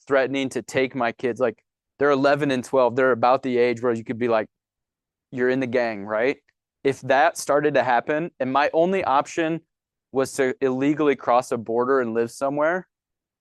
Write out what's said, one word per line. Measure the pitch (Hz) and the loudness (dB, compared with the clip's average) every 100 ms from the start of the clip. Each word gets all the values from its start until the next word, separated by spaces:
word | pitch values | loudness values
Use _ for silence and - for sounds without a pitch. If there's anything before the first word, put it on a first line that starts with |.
| - | -2
threatening | 135 127 135 135 | 0 0 -2 -4
to | 123 | -6
take | - 139 131 | -6 -2 -2
my | 135 117 | -2 -4
kids, | - 123 113 | -2 -4 -2
like, | 120 - _ _ _ - | -2 -4 _ _ _ -2
they're | 143 | 2
eleven | 139 139 143 147 | 4 4 2 0
and | 127 | -2
twelve, | - 135 120 123 | 0 2 2 2
they're | 131 | 2
about | 117 123 131 | 2 2 2
the | 135 120 | 0 2
age | 123 120 | 2 0
where | 123 | -2
you | 113 | -2
could | 113 113 | -4 -4
be | 120 | 0
like, | 110 104 _ _ _ _ _ _ _ _ | 0 -2 _ _ _ _ _ _ _ _
"You're | 131 127 | -2 0
in | 131 | 0
the | 127 | 0
gang," | 123 117 104 | -2 -2 -4
right? | 104 107 131 143 _ _ _ _ | -4 -2 -2 -4 _ _ _ _
If | 139 131 | -4 -2
that | 131 135 165 - | 0 2 2 0
started | - 143 147 | 0 0 2
to | 139 | 2
happen | 120 120 - 151 170 - | 2 0 0 -4 -4 -6
and | 127 | -2
my | 139 143 | 0 0
only | 160 175 190 | 2 0 0
option | - 135 139 - 160 165 - _ _ _ _ | 0 0 0 -2 -4 -4 -10 _ _ _ _
was | 127 131 | -4 -2
to | - 131 - | 0 -2 0
illegally | 135 127 139 151 147 135 | -2 0 0 0 0 0
cross | - 120 - | 2 2 0
a | 120 | -4
border | 110 117 123 135 | -2 -2 0 0
and | 117 | 0
live | 117 117 | -2 -4
somewhere, | - 139 143 156 180 - _ _ _ _ _ | -4 -4 -2 -2 -2 -8 _ _ _ _ _